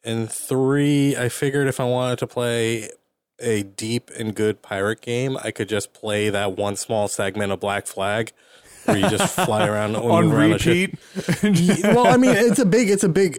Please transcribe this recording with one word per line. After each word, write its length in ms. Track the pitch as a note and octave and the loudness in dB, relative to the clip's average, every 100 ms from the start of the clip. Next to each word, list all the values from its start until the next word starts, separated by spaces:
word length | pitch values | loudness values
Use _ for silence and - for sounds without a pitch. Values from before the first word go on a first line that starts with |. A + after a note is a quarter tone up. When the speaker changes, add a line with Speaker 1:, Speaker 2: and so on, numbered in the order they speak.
Speaker 1:
And 280 | A2+ A2+ A2 | -4 -4 -4
three, 840 | - - C3 C3 C#3+ C#3+ C#3+ C#3+ A#2+ | -8 -4 0 2 2 2 2 2 0
I 140 | B2 | -4
figured 380 | - C#3+ C#3+ C3+ | -2 -2 0 -2
if 120 | C3 | -2
I 40 | |
wanted 340 | B2+ B2 B2+ B2 | -2 0 -2 -4
to 80 | B2+ | -4
play 640 | - A#2+ A#2 A2+ A2+ G#2 - _ _ _ _ | -4 -2 -2 -2 -2 -8 -18 _ _ _ _
a 220 | A#2+ G#2+ | -2 -2
deep 480 | G2 - A2 A#2+ _ - | -4 -8 -4 -4 _ -8
and 160 | A2 | -8
good 300 | G2+ G#2+ G#2 | -2 -2 -2
pirate 380 | - G2 G2+ A2 | -6 -4 -2 -4
game, 360 | - A#2+ C3+ C3+ | -6 -4 -4 -4
I 80 | A2 | -8
could 180 | - G2+ | -8 -4
just 240 | G#2 - | -4 -4
play 360 | _ G#2+ G#2 G#2 | _ -4 0 0
that 240 | G2+ G2+ F#2 | 0 -2 -2
one 180 | G2+ G2+ | -4 -4
small 320 | - A2 G#2 | -4 -2 -2
segment 440 | - G2 G2 G2+ | -2 -4 -2 -4
of 80 | F#2+ | -4
Black 260 | G2+ G2+ - | -4 -4 -6
Flag 460 | - G2 G#2+ A2+ _ _ - - - - | -6 -2 -2 -4 _ _ -20 -20 -8 -2
where 120 | - | 0
you 100 | G3 | 0
just 260 | A2 G3 - | 0 -2 -2
fly 320 | F#3 G#2+ G#2 | 0 0 0
around 280 | G#2 G#2 G#2+ | 0 -2 -2
Speaker 2:
<laughs> 0 | |
Speaker 1:
and 100 | A#2+ | 2
Speaker 2:
On 240 | - E3+ | 2 4
Speaker 1:
maneuver 80 | C#3+ | 4
around 120 | D3+ | 2
a 60 | F#2+ | 2
ship. 320 | E3 F3 F#3+ - - F#3+ - D#3+ | 2 2 0 -6 -12 -8 -4 0
Speaker 2:
repeat? 400 | G#3+ F3 F3 E3+ | 2 4 4 2
<laughs> 0 | |
Speaker 1:
Y-, 100 | G#3 | 4
well, 140 | A#3+ B3 | 4 6
I 100 | B3 | 6
mean, 180 | B3+ G3 | 4 4
it's 240 | A#3 G#3+ | 4 4
a 60 | G#3+ | 4
big, 240 | G#3+ G#3+ | 4 4
it's 140 | G3 | 2
a 60 | G3+ | 2
big, 280 | D#3+ F#3+ | 2 2